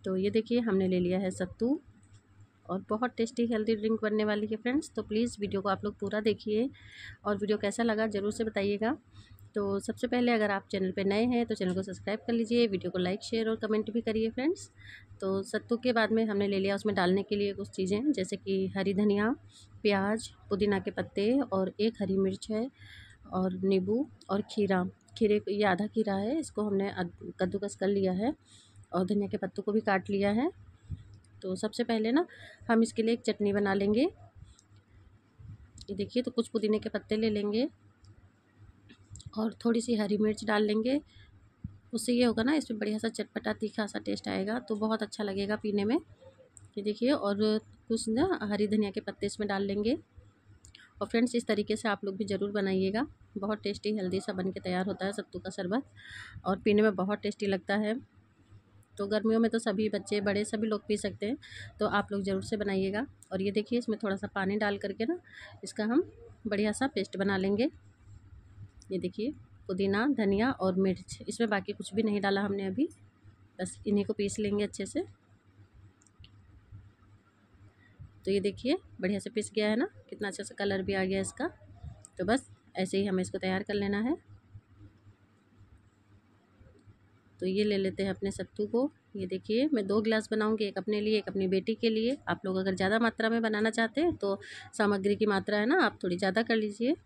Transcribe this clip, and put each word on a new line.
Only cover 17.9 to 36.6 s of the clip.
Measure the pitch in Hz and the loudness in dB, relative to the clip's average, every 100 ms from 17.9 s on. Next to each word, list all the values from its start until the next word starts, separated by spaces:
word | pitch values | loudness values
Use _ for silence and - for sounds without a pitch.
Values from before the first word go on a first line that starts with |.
| 208 294 | 2 2
जैसे | 240 185 196 | 0 -2 -4
कि | 196 196 190 | -2 0 0
हरी | 196 190 | 0 0
धनिया, | 196 208 202 214 294 - - - - | 4 4 4 2 0 -8 -20 -20 0
प्याज, | 214 202 196 220 - - - | 2 4 2 -2 -4 -18 -4
पुदीना | 202 208 196 | 0 2 2
के | 190 | 0
पत्ते | 185 185 - 208 269 | -4 -4 0 2 2
और | 247 190 185 - | 2 0 0 0
एक | 214 220 | -2 0
हरी | 196 190 | 0 2
मिर्च | 190 196 - | 2 -2 -4
है | 214 262 _ - - - - - | -4 -4 _ -20 -20 -20 -20 -6
और | 185 185 185 | -2 0 0
नींबू | 190 190 185 226 302 - - | 2 2 2 0 -2 -8 -4
और | 196 - | -2 -2
खीरा। | - 202 185 185 - _ - | -2 2 2 2 -6 _ 0
खीरे | 214 208 | 2 2
को, | 196 | 0
ये | 202 | 0
आधा | 208 180 208 | 2 2 0
खीरा | 226 214 196 | 0 0 0
है, | 208 320 | 0 -2
इसको | 285 - | -4 -2
हमने | 208 196 196 | 0 0 0
अद-, | 190 175 - 180 - | -2 -6 -6 -14 -4
कद्दूकस | 185 196 202 - | -2 -2 -6 -2
कर | 190 | 0
लिया | 202 190 | 4 2
है | 180 233 311 - - - - - | 2 0 -2 -14 -20 -20 -20 -4
और | 175 185 | -2 2
धनिया | 202 196 | 0 0
के | 202 | -4
पत्तों | 190 - | -6 -6
को | 208 | 0
भी | 214 | 0
काट | 214 190 196 | 2 0 0
लिया | 202 202 | 0 2
है। | 208 302 - - - - - - - _ - | 2 0 -4 -20 -20 -12 -12 -12 -20 _ -12
तो | 185 185 | -8 -4
सबसे | 214 - | -4 -2
पहले | 233 226 220 | 0 2 2
ना | 269 349 - - - - | 2 0 -8 -20 -14 2
हम | 233 | 4
इसके | 226 - | 4 2
लिए | 220 | 0
एक | 233 | 2
चटनी | - 208 202 | 0 0 2
बना | 202 202 | 2 2
लेंगे। | 196 202 214 | 2 4 4
ये | 330 - - - - - _ - _ - - - _ _ - - - - - | 2 0 -20 -20 -20 -20 _ -20 _ -20 -20 -20 _ _ -18 -18 -18 -18 -10
देखिए, | 196 202 240 | -6 0 0
तो | 247 | 0
कुछ | - 226 | -2 -2
पुदीने | 226 | 0